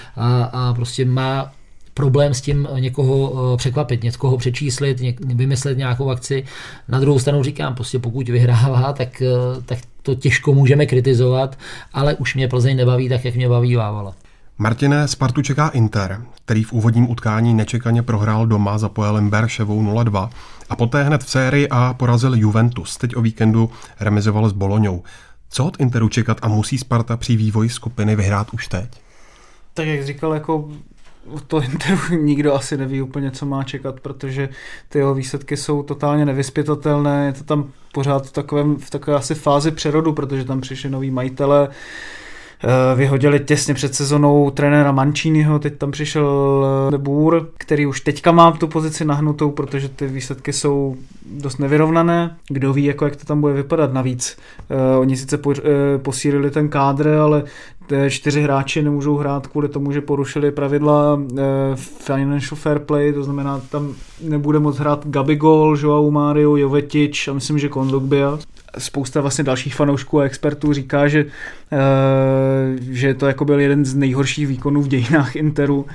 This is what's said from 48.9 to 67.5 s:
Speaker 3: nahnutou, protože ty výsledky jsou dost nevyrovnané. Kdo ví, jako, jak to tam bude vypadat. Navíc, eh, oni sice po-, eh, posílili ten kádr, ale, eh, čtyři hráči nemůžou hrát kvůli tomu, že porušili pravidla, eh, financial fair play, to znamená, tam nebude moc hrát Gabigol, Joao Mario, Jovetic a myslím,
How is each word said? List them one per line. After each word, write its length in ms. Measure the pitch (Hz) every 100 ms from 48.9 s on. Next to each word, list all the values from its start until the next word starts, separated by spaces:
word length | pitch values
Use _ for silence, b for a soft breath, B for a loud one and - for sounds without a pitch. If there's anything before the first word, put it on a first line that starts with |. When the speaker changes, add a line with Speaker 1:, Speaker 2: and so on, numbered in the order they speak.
| 156 156
Speaker 3:
nahnutou, 460 | 143 151 151 151
protože 380 | 147 139 139 135
ty 180 | 135 139
výsledky 460 | 131 127 131 -
jsou 440 | 143 147 143 139 131 - - -
dost 320 | 147 139 123
nevyrovnané. 800 | 139 151 156 165 170 170 170 165 -
Kdo 240 | 135 135
ví, 100 | 139
jako, 220 | 143 139 147
jak 100 | 147
to 100 | -
tam 160 | 147
bude 120 | 147
vypadat. 400 | 139 139 165 143
Navíc, 440 | 131 127 123 - - B B -
eh, 280 | 135 131 131
oni 200 | 131 127
sice 200 | 135 147
po-, 160 | 143
eh, 440 | 143 151 143 139 139
posílili 540 | 139 135 147 143 139
ten 180 | 147 151
kádr, 380 | 147 139 139 151
ale, 360 | 151 151 151 147 B B B -
eh, 180 | 143 139
čtyři 320 | 131 147 143
hráči 400 | 147 139 139 156
nemůžou 360 | 147 147 139 147
hrát 300 | 143 139 139
kvůli 220 | 151 143
tomu, 220 | 143 139
že 100 | 143
porušili 500 | 143 143 139 151 147
pravidla, 680 | 143 139 147 147 147 147 147 139 127
eh, 40 | 139 135 135 131
financial 800 | - - - 135 139 143 127 151
fair 220 | 156 147
play, 340 | 147 147 147
to 100 | 143
znamená, 380 | 139 139 139 139 131
tam 240 | 147 147 135 - -
nebude 380 | 165 147 147 151
moc 180 | 151 131
hrát 300 | 147 147 151
Gabigol, 680 | 139 135 151 156 156 156 151
Joao 300 | 147 147 147
Mario, 440 | 147 147 151 147 147
Jovetic 720 | 139 143 143 151 147 147 -
a 60 |
myslím, 260 | 139 123